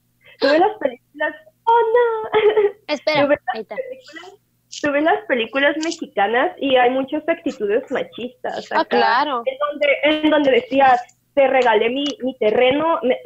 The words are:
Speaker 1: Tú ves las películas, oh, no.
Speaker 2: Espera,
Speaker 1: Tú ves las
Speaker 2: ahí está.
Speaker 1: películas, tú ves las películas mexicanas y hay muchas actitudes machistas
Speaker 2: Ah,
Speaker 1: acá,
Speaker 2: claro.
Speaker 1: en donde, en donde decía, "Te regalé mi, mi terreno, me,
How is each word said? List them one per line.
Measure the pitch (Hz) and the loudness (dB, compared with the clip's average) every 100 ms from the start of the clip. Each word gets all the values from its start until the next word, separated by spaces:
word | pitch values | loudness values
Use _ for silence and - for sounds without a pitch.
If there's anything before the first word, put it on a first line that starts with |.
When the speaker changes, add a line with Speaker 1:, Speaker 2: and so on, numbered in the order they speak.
| _ _ _ - | _ _ _ -2
Speaker 1:
Tú | 277 | 2
ves | 311 | 4
las | 415 427 | 2 0
películas, | 277 247 _ 294 311 311 _ _ - | -6 -8 _ -8 -6 -6 _ _ 2
oh, | 466 453 | 2 4
no. | 480 480 440 440 427 415 427 403 - - | 2 2 -2 -2 0 2 2 0 -2 -8
Speaker 2:
Espera, | 302 - 294 | -6 -2 0
Speaker 1:
Tú | 285 | 2
ves | 294 - | 0 -2
las | 226 | -10
Speaker 2:
ahí | |
está. | 202 202 | -10 -10
Speaker 1:
películas, | - 262 - 320 370 392 _ _ _ - | -12 -14 -18 -20 -20 -20 _ _ _ -8
tú | 294 | -4
ves | 285 | 0
las | 311 415 - | 0 0 -2
películas | 254 226 269 285 311 | -4 -2 0 0 0
mexicanas | 320 320 - 202 202 240 285 - | -4 -8 -8 -2 0 0 -2 -2
y | 277 254 | 0 2
hay | 240 | 2
muchas | 262 269 302 302 | 0 -2 -4 -4
actitudes | 330 285 - 208 226 - | -4 -6 -6 -2 -2 -2
machistas | 247 - - 247 - 185 214 - | -6 -8 -10 -14 -12 -10 -10 -6
Speaker 2:
Ah, | - | -4
Speaker 1:
acá, | - 247 | -2 0
Speaker 2:
claro. | 226 240 294 247 233 | 0 0 -2 -4 -6
Speaker 1:
en | 262 | -4
donde, | 294 294 285 - | -6 -2 -2 0
en | 294 311 302 | 0 0 2
donde | 302 277 | 2 2
decía, | 240 233 269 262 247 - _ _ 285 | 0 0 2 4 4 0 _ _ 0
"Te | 262 | 2
regalé | 262 240 214 226 | 4 2 2 0
mi, | 262 285 - | -2 -4 -6
mi | 254 254 | -8 -2
terreno, | 214 220 254 285 320 330 | 0 2 2 2 0 0
me, | 247 - | 0 -2